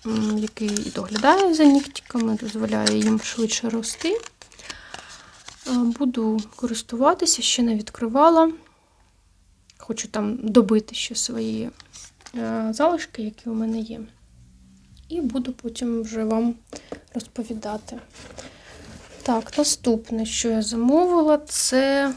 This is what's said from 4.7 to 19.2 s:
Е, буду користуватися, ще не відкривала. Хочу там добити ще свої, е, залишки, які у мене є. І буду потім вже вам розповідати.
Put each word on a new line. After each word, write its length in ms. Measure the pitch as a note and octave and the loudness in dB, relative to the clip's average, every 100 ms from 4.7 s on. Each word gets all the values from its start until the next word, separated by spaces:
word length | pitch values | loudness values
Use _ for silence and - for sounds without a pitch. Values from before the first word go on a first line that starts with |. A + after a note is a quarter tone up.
| - - - - - - - - - C4 | -18 -18 -18 -18 -20 -20 -20 -20 -12 -2
Е, 40 | |
буду 680 | B3 A#3 A3+ C4+ A#3+ A3 A3 G#3+ - | 0 0 0 -2 0 0 -2 -4 -8
користуватися, 840 | A#3+ A3+ - A#3 C#4+ F#4 E4 - | -6 -6 -6 2 2 4 0 0
ще 220 | - - | 0 2
не 120 | A#3 G#3+ | 2 0
відкривала. 760 | G#3+ - A3+ B3+ D#4+ E4 E4 D#4+ - _ _ _ _ _ _ _ _ _ _ - | -4 -6 0 4 6 8 4 2 -12 _ _ _ _ _ _ _ _ _ _ -14
Хочу 300 | - A3 - | -10 -8 -6
там 300 | G#3+ G#3 A#3+ | -4 -4 -2
добити 580 | G#3+ A#3 G3+ G#3+ G#3+ - | 4 6 6 4 0 -6
ще 200 | - A3+ | -6 -6
свої, 540 | - A3+ A3 A3 A#3+ - - - - _ - A#3+ | -6 -4 -4 -4 -6 -10 -20 -20 -20 _ -12 -8
е, 320 | A3+ A3+ A3 | -4 -2 -2
залишки, 480 | A3 D#4+ E4 - - | 0 2 0 -4 -8
які 280 | G#3+ - A#3 | -10 -8 -6
у 40 | |
мене 260 | A3 A3+ A3+ | -4 -2 -4
є. 220 | A3 A3+ A3 _ _ - - - - - _ - - | -6 -12 -16 _ _ -20 -20 -20 -20 -20 _ -20 -10
І 120 | E4+ | -4
буду 320 | C4 C4 B3+ | -4 -4 -6
потім 480 | - A#3 A#3 A#3+ A3+ | -8 -10 -6 -4 -4
вже 220 | A3 A3 | -4 -4
вам 320 | A3 A3+ A#3 A#3 _ - - - _ | -2 0 0 -2 _ -18 -16 -18 _
розповідати. 880 | A#3 - - A3+ A3 G#3 G#3+ - A#3 - - - - - - - - - - - - | -12 -10 -10 -10 -8 -8 -8 -10 -18 -18 -20 -20 -18 -18 -20 -20 -20 -20 -20 -20 -8